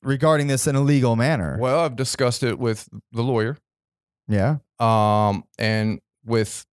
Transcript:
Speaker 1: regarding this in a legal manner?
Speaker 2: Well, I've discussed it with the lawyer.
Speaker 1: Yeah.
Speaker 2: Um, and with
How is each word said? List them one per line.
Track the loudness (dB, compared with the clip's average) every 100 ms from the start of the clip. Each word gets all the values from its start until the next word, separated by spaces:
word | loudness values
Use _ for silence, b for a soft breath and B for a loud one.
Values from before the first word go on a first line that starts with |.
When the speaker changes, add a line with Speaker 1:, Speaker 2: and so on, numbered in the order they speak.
Speaker 1:
regarding | -2 0 2 2 2
this | 0 0
in | 0
a |
legal | 2 4 4 2
manner? | 2 0 -2 -2
Speaker 2:
Well, | 0 0
I've | 0 -2
discussed | -6 -2 -2 0
it | -2 -2
with | -2 -4 -8 -20 -14
the | -6
lawyer. | -2 0 -2 -6 _ _ _ _ _ _ -4
Speaker 1:
Yeah. | 0 0 -2 _ _
Speaker 2:
Um, | 0 2 2 2 2 -2 -6 _
and | -2 0 -2 -4 _ _ -4
with | -2 -2 -6 -18